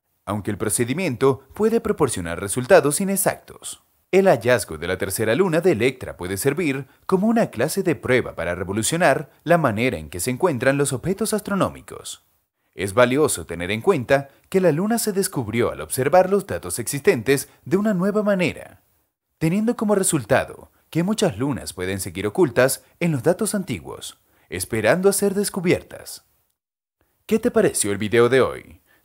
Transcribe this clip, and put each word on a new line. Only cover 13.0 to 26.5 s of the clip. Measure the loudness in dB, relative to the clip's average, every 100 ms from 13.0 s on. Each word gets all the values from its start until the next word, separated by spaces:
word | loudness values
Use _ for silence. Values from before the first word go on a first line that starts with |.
| 4 4 2 0
tener | -6 -8 -4
en | 0
cuenta | 0 0 2 0 0 _ _
que | 0
la | 2
luna | 2 -2 -2
se | -2
descubrió | -2 -4 -4 -4 -2 -2
al | -4
observar | -8 -4 4 4 4
los | 0 -2
datos | -8 -6 -8
existentes | -6 0 0 2 2 0 0 _
de | -4 -2
una | 0
nueva | 0 0 0
manera, | 0 0 -2 -4 -14 -20 _ _ _ _ _ _
teniendo | -2 0 0 -2
como | 0
resultado | 0 0 -2 0 0 0 -10 -20 _ _
que | -4
muchas | -2 0 -2 -2
lunas | -4 -4 -8
pueden | -8 -6 -4
seguir | -6 -6 -4
ocultas | 0 2 4 2 0 _ _
en | -4
los | 0
datos | 0 0 -2
antiguos, | -4 -4 -8 -8 -14 -16 -20 _ _ _
esperando | -10 -4 2 4 6 4
a |
ser | 2 0
descubiertas. | 0 -4 -2 0 0 -2 -18 -18 -18 _ _ _